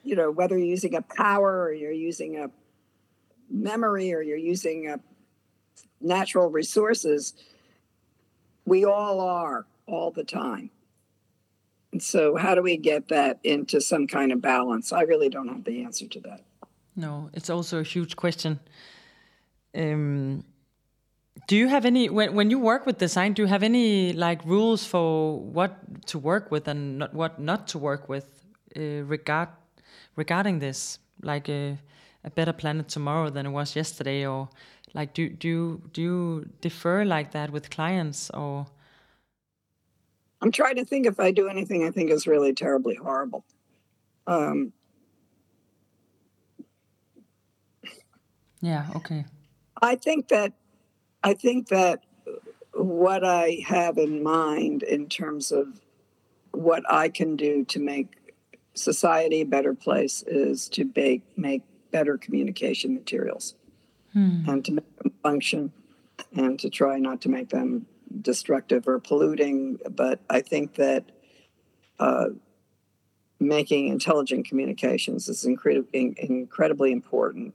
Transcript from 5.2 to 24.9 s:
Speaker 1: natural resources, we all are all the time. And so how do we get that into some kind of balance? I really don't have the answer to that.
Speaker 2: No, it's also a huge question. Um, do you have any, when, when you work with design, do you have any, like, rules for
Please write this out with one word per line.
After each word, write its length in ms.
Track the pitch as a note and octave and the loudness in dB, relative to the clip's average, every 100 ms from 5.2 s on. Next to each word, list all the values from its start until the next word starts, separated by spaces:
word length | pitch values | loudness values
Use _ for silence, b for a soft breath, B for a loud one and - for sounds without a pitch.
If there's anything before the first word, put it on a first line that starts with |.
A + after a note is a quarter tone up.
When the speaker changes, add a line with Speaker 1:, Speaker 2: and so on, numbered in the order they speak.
| _ _ _ _ _ _ _ _ | _ _ _ _ _ _ _ _
Speaker 1:
natural 480 | E3 F#3 F#3 F#3 F3 | -4 -4 0 2 2
resources, 840 | D#3 E3+ G#3+ G#3+ A#3 D#3+ D3 C#3+ b b b b b _ _ _ _ _ _ _ _ - | 0 -2 0 2 0 0 -2 -2 b b b b b _ _ _ _ _ _ _ _ 2
we 200 | F#3 G3+ | 4 4
all 340 | G3+ G#3 F#3+ | 2 0 -2
are 440 | F#3 F3 D#3+ A#2+ - _ - | -2 -2 -4 -6 -10 _ -10
all 260 | E3 E3+ | -6 -6
the 120 | E3 | -6
time. 460 | - G3 C#3 G2 G#3 _ _ _ _ _ _ _ _ _ _ _ _ | -8 -6 -6 -8 -10 _ _ _ _ _ _ _ _ _ _ _ _
And 120 | F3 | -8
so 320 | - F#3+ D3+ D#3+ | 0 2 4 4
how 180 | F#3+ F3+ | 4 4
do 60 | |
we 160 | F3+ E3 | 4 2
get 300 | D#3 D3+ - | 2 0 2
that 320 | D#3 C#3 B2 | 2 2 0
into 360 | - D3 - D3+ | 0 -2 0 0
some 260 | - D#3+ C#3 | 0 0 0
kind 240 | C#3+ C3+ | 0 0
of 100 | B2+ | 2
balance? 500 | C3+ B2+ B2+ A2+ - | 2 2 0 -2 -2
I 100 | F3 | 2
really 280 | E3 D#3 C#3 | 4 4 2
don't 180 | C3+ B2 | -2 -8
have 160 | B2+ | -8
the 200 | A#2 A#2+ | -8 -8
answer 240 | B2 - - | -8 -10 -12
to 120 | F#2+ | -16
that. 200 | - - _ _ - _ _ - | -16 -18 _ _ -20 _ _ -10
Speaker 2:
No, 340 | D#3 D3 D3+ | -8 -8 -10
it's 160 | E3+ E3+ | -10 -4
also 300 | E3+ D#3+ E3 | -4 -4 -4
a 40 | |
huge 320 | D#3 F3+ E3 - | -4 -4 -6 -4
question. 440 | F3 E3 D#3+ D3+ b b b b b b b b b _ _ D#3+ | -4 -2 -2 -4 b b b b b b b b b _ _ -4
Um, 680 | D#3 D3+ D3 C#3+ C3+ C#3 - _ _ _ _ _ _ _ _ - - | -2 0 -2 -2 -4 -6 -10 _ _ _ _ _ _ _ _ -14 2
do 80 | G#3 | 4
you 120 | B3+ | 4
have 160 | C#4 A#3 | 4 4
any, 240 | B3+ A#3 | 4 4
when, 240 | G#3 G#3+ G3+ | 2 2 4
when 140 | G#3 | 4
you 80 | C4 | 4
work 260 | A3+ C4 C4+ | 4 2 2
with 120 | - | 0
design, 360 | F3 F3+ G3 | 0 2 2
do 100 | G#3 | 2
you 40 | G3+ | 2
have 160 | G3 | 4
any, 480 | G#3+ A#3+ A3+ G3+ F3+ | 4 4 6 4 2
like, 300 | E3 E3+ E3 D#3+ | 2 0 0 2
rules 400 | G3 A3+ A3 | 4 4 2
for 540 | - | 0